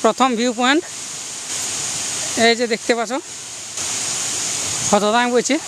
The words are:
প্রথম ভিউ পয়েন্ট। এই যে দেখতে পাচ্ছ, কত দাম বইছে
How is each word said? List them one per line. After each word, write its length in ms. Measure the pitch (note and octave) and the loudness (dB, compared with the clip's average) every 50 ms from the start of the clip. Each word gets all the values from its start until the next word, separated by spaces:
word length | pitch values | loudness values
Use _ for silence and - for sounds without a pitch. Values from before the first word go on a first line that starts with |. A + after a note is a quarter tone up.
| - | 4
প্রথম 260 | A3+ G#3 - B3 C4 B3 G#3+ | 4 4 6 4 4 4 2
ভিউ 120 | A#3+ B3+ A#3 G#3+ | 2 0 2 2
পয়েন্ট। 220 | B3 B3+ C#4 D#4 - - - - - - - - - - - - - - - - - - - - - - - - - - - - - - - - A3+ | 2 4 4 4 2 -2 -10 -10 -10 -10 -10 -10 -10 -10 -10 -10 -10 -8 -6 -6 -6 -4 -4 -4 -6 -4 -4 -4 -4 -4 -4 -4 -4 -4 0 4 6
এই 80 | A3+ A#3 A3+ | 6 6 4
যে 60 | B3 A3+ A3+ | 2 0 0
দেখতে 180 | G#3 - - B3 A#3 | -2 0 0 0 0
পাচ্ছ, 160 | A#3 G3+ A#3+ C#4+ - - - - - - - - - - - - - - - - - - - - - - - - - - - - - - - - - - | 0 -2 -4 -6 -6 -8 -12 -12 -12 -12 -12 -12 -12 -10 -8 -6 -6 -4 -4 -4 -4 -4 -4 -4 -4 -2 -2 -2 -2 -2 -2 -2 -2 -2 -2 -2 0 4
কত 120 | - G#3 F#3+ G#3 G#3+ | 4 4 4 4 4
দাম 140 | A#3+ A#3+ B3 A#3+ | 4 2 4 4
বইছে 220 | B3 - - B3+ D#4+ - | 2 2 4 0 0 0